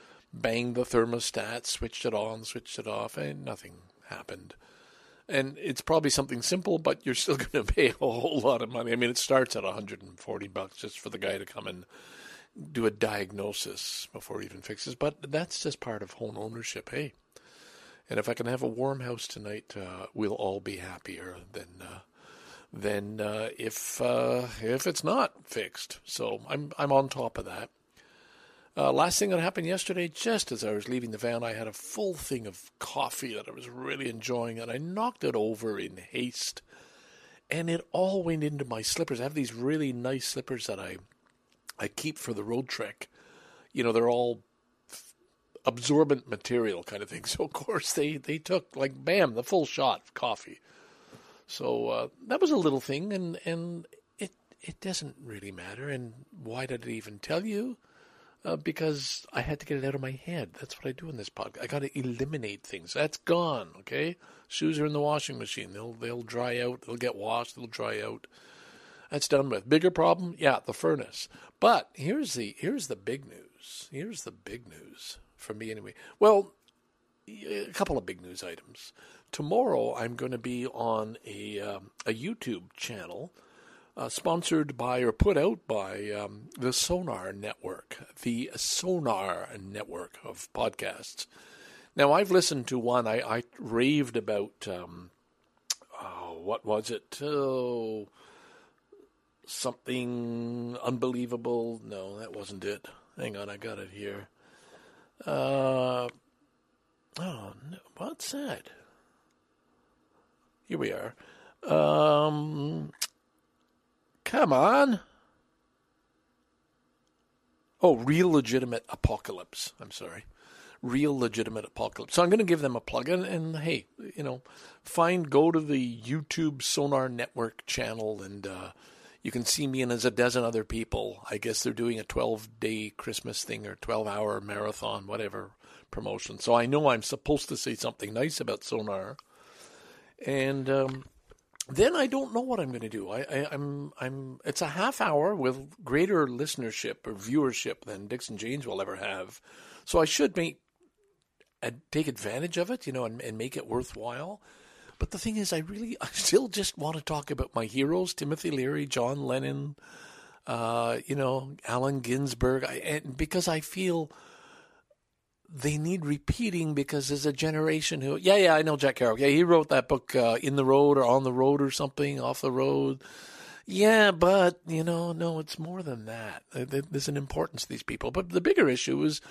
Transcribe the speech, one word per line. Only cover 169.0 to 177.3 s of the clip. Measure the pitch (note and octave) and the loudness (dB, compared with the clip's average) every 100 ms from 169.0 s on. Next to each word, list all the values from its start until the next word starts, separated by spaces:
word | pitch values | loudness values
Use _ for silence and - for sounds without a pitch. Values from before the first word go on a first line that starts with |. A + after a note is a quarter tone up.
| B2 A2+ | 4 6
Yeah, | C#3 | 8
he | D3 | 8
wrote | F3 E3+ D3+ | 10 8 8
that | C3+ B2 | 4 4
book, | C#3 - | 2 2
uh, | C3 A#2 A#2 | 4 6 4
In | C#3+ | 2
the | C#3 | 4
Road | C3 C3+ C#3+ C#3 | 8 10 10 8
or | |
On | A#2+ C3 | 8 6
the | C3 | 6
Road | B2 C3 C#3+ | 4 6 6
or | C#3 | 4
something, | - C#3+ - C#3+ C#3 | 0 -2 0 -2 0
Off | B2+ C3 | -2 -2
the | C#3 | 0
Road. | B2+ C3+ C#3 C3+ C3+ - - - - - - - | 2 2 4 2 0 -8 -18 -18 -18 -18 -16 -4
Yeah, | F#3+ G#3+ A3 G#3 | 4 8 10 8
but, | E3+ F3 G3 F3+ F3+ - | 8 8 8 8 4 -2
you | D#3+ | 0
know, | E3 E3+ E3+ | 0 0 -2
no, | E3 E3+ D#3+ | -2 -2 -2
it's | D3+ - | -6 -8
more | D#3+ F#3 | -8 -6
than | E3 A#2+ G#2+ | -6 -8 -8
that. | A2+ G#2+ - - | -8 -8 -10 -10
Uh, | C#3+ | -8
th-, | B2+ C#3 C#3+ | -2 -2 -2
there's | C#3+ C#3+ | -4 -2
an | C#3+ | -2
importance | C#3 | -2